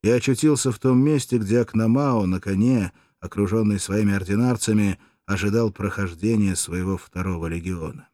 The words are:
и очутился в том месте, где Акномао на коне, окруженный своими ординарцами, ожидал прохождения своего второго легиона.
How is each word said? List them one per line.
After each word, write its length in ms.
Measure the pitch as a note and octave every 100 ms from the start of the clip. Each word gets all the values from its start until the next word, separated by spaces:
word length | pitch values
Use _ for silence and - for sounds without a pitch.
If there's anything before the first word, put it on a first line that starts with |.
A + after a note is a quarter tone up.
и 60 | G#2+
очутился 640 | A#2+ C#3 C3 D#3 C#3+ C3+
в 60 | A2
том 200 | C3 B2+
месте, 380 | C#3+ D3 - B2
где 240 | G2 A#2
Акномао 640 | A2+ A2 A2+ B2 C#3+ A#2
на 160 | F#2 F#2
коне, 520 | G2 F#2+ A#2+ B2+ F2+ _ _ _
окруженный 600 | F2 G2+ G2+ A2 G#2+ G2+
своими 340 | - G2+ G#2
ординарцами, 840 | G2 F#2 G#2 B2 A#2+ - G#2+ G2+ F#2 _ _ -
ожидал 460 | G2 G2+ A2 A2+
прохождения 840 | - G2+ F#2 G2 E2 G#2 A2 G2 F#2
своего 400 | - F2+ F#2 F#2
второго 520 | - F2+ F#2 F2 E2
легиона. 600 | E2 E2+ F2+ D#2 - -